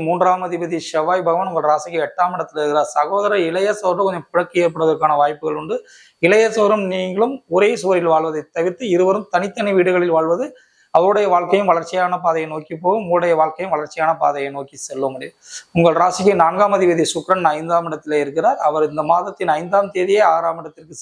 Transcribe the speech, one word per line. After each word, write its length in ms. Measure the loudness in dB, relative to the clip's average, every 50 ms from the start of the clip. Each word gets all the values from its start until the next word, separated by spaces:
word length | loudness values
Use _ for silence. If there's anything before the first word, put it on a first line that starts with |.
| -2
மூன்றாம் 380 | -2 0 2 2 2 2 0 -2
அதிபதி 320 | -6 -6 -6 -6 -6 -6 -6
செவ்வாய் 440 | -6 -4 -4 -2 0 0 0 0 0
பகவான் 240 | 0 -2 -2 -2 -4
உங்கள் 160 | -4 -2 0
ராசிக்கு 320 | 2 0 0 -2 -4 -6 -4 -4
எட்டாம் 280 | -4 -2 -2 -2 -2 -2
இடத்துல 260 | -4 -8 -6 -6 -4
இருக்கிறார். 280 | -2 0 0 0 0 0 0
சகோதர 380 | -2 -2 0 0 0 2 2 2 2 0
இளைய 240 | 0 -2 0 0 -2 -2
சகோதரர் 340 | -2 -2 -2 0 0 0
கொஞ்சம் 200 | -2 -2 -4 -6 _
பிளக்கு 260 | -2 -2 -2 0 0 0
ஏற்படுவதற்கான 520 | 0 0 0 0 0 0 2 2 2 2 4
வாய்ப்புகள் 420 | 2 2 0 0 -4 -6 -6 -6 -6
உண்டு. 140 | -6 -6 -8 -8 -8 _ -20 -20 -20 _ _ _ 2
இளைய 220 | 4 4 4 4
சகோதரரும் 380 | 2 2 2 2 2 2 0 0
நீங்களும் 480 | -2 -4 -4 -4 -4 -2 0 0 -2 -2 -6 _ -2
ஒரே 200 | 2 2 4 2 2
சுவரில் 340 | 0 0 0 0 2 2 2
வாழ்வதை 300 | 2 2 0 -2 -4 -6 -8 _ -4
தவிர்த்து 300 | -4 -2 -2 -4 -4 -2 0
இருவரும் 380 | 2 2 4 2 2 0 -2 -4
தனித்தனி 400 | -4 -2 -2 -4 -4 -4 -2 0 2
வீடுகளில் 420 | 2 2 2 2 0 0 2 0
வாழ்வது 300 | 0 2 0 0 -2 -4 -6 -10 -16 _ _ _ _ _ _ 2
அவருடைய 340 | 2 4 4 2 2 2 2
வாழ்க்கையும் 400 | 2 2 2 2 0 2 2 2
வளர்ச்சியான 460 | 2 0 0 -4 -2 -2 -2 -2 -2 -2
பாதையை 280 | 0 0 0 -2 -2 -6
நோக்கி 240 | -8 -10 -10 -10 -10
போகும், 260 | -4 -2 0 0 0 0
உங்களுடைய 300 | 0 0 0 2 2 2
வாழ்க்கையும் 380 | 2 2 0 -2 -4 -6 -4 -4
வளர்ச்சியான 380 | -4 -4 -6 -6 -2 -2 0 0
பாதையை 320 | 0 0 0 0 -2 -6 -8
நோக்கி 260 | -8 -10 -12 -14 -14
செல்ல 280 | -16 -14 -10 -6 -4 -4 -4
முடியும். 260 | -4 -6 -14 -16 -16 _ _ -18 -18 -18 -14 _ 0
உங்கள் 240 | 4 4 4 4 4
ராசிக்கு 340 | 2 0 0 2 2 2 4
நான்காம் 400 | 4 4 2 4 2 2 2 2
அதிபதி 260 | 2 2 2 2 2 0
சுக்கிரன் 440 | -2 -2 -4 -2 0 0 2 2 0
ஐந்தாம் 360 | 0 -2 -2 -2 0 0 0 -2
இடத்திலே 300 | -8 -8 -6 -4 -2 -2 -2
இருக்கிறார். 360 | -2 -2 0 0 0 0 0 0
அவர் 200 | 0 0 0 0 -2
இந்த 140 | -2 -2 0
மாதத்தின் 480 | 0 0 0 0 -4 -8 -6 -2 -2 -2
ஐந்தாம் 340 | -2 -2 0 0 0 0 0 -2
தேதியே 280 | -4 0 2 2 4 4
ஆறாம் 340 | 4 4 2 0 -2 -4 -6
இடத்திற்கு 360 | -10 -16 -18 -20 -20 -20 -20 -18